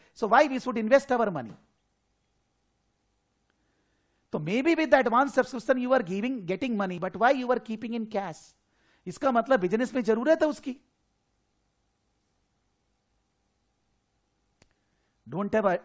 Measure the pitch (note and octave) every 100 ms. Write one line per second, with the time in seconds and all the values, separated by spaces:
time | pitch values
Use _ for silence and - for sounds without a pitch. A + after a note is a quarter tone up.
0 | _ - G#3+ A#3 D4+ C4 B3+ A#3 A3 C4+
1 | C4+ B3 G#3+ D#3 A2+ - _ _ _ _
2 | _ _ _ _ _ _ _ _ _ _
3 | _ _ _ _ _ _ _ _ _ _
4 | _ _ _ F#3 D3+ A3+ C#4+ D#4+ D4+ C4+
5 | A#3+ A#3 C#4 - A#3+ B3 - B3+ B3 B3+
6 | F3 F#3+ A#3+ C4 E3+ F#3 B3+ G#3+ F#3+ F3+
7 | F#3 F3+ A#3 C#4 B3 B3 B3 A3 A#3 A#3
8 | A3 G#3+ F#3+ D3+ - _ _ _ _ _
9 | F#3 - C#4 A#3+ A#3 C4 F3 A3 B3 C4
10 | G#3+ A3 C4+ D#4+ D#4 B3+ C4+ B3+ _ _
11 | _ _ _ _ _ _ _ _ _ _
12 | _ _ _ _ _ _ _ _ _ _
13 | _ _ _ _ _ _ _ _ _ _
14 | _ _ _ _ _ _ _ _ _ _
15 | _ _ - D3+ G3+ A3 G3 F3